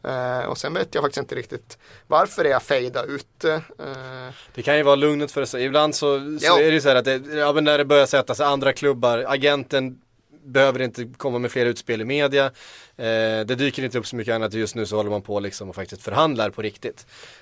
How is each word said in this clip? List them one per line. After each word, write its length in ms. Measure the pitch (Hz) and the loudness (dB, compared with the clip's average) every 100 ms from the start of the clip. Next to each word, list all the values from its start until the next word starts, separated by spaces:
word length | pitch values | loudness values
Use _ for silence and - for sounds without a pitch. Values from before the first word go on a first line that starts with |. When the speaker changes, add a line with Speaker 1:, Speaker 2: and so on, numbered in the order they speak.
Speaker 1:
Eh, 360 | - 131 127 127 | -8 -6 -4 -4
och 180 | - 127 | -6 -6
sen 160 | 147 | -6
vet 220 | 175 190 151 | -4 -4 -2
jag 80 | |
faktiskt 140 | 143 143 | -2 -4
inte 140 | 135 127 | -6 -8
riktigt 420 | - 123 - - - - - | -8 -12 -14 -20 -20 -20 0
varför 360 | 160 196 - | 2 2 0
det 80 | 151 | 2
är 80 | 131 | 2
fejda 440 | - 135 123 123 | 0 -2 -2 -4
ut. 400 | 120 139 - - | -6 -8 -12 -4
Eh. 160 | 160 156 160 - 139 131 131 131 127 - - - | -2 -2 -6 -14 -14 -14 -14 -14 -16 -18 -16 -6
Speaker 2:
Det 60 | |
kan 140 | 139 147 | 0 4
ju 60 | |
vara 120 | 143 139 | 6 6
lugnet 360 | 147 147 147 | 4 0 -2
för 140 | 143 127 | -4 -4
sig. 180 | 127 131 | -2 0
Ibland 300 | 147 151 143 | 2 2 2
så, 240 | 147 139 143 151 | 0 0 -2 -2
så 60 | 151 | 4
Speaker 1:
Jo. 60 | 170 | 6
Speaker 2:
är 80 | |
det 60 | 156 | 6
ju 120 | 156 | 4
så 80 | 139 | 4
här 60 | 127 | 4
att 100 | 131 | 4
det, 100 | 131 143 | -2 -4
ja, 200 | 151 147 | 0 2
men 100 | 147 | 2
när 140 | 151 147 | 4 2
det 80 | 139 | 6
börjar 200 | 143 135 | 6 6
sätta 300 | 139 127 123 | 2 0 0
sig 100 | 143 | 0
andra 280 | 139 135 | 2 0
klubbar, 520 | - 143 123 123 117 127 | 0 0 2 2 0 0
agenten 760 | 139 147 143 127 139 131 127 _ _ _ _ 143 | 0 2 0 0 -2 -2 -8 _ _ _ _ -2
behöver 360 | 131 135 127 | 2 4 2
inte 240 | 127 123 120 - | -4 -6 -12 -8
komma 220 | 139 120 | -4 -2
med 120 | 123 | -2
fler 140 | 131 120 | 0 0
utspel 360 | 113 - 113 | 0 -4 -4
i 40 | 110 | -2
media. 400 | 143 143 139 135 | 0 2 2 0
Eh, 60 | - - - - - 117 113 110 110 107 | -2 -18 -20 -20 -8 -2 0 0 0 -2
det 100 | 127 | -2
dyker 260 | 139 135 | -2 -2
inte 140 | 131 123 | -4 -4
upp 80 | - | -6
så 80 | 123 | -6
mycket 200 | 110 113 | -2 -2
annat. 180 | 107 | -2
Just 220 | 110 104 117 | -2 -4 -4
nu 100 | 104 | -4
så 100 | 107 | -2
håller 140 | 104 | -2
man 120 | 104 | -4
på 180 | 101 101 | -4 -6
liksom 300 | 101 - 98 | -6 -8 -12
och 60 | 92 | -12
faktiskt 260 | 92 98 | -12 -12
förhandlar 480 | - 101 160 120 104 | -4 0 2 0 -4
på 120 | 104 | -4
riktigt. 440 | 107 - 123 - - - - - | -8 -8 -12 -12 -20 -20 -20 -20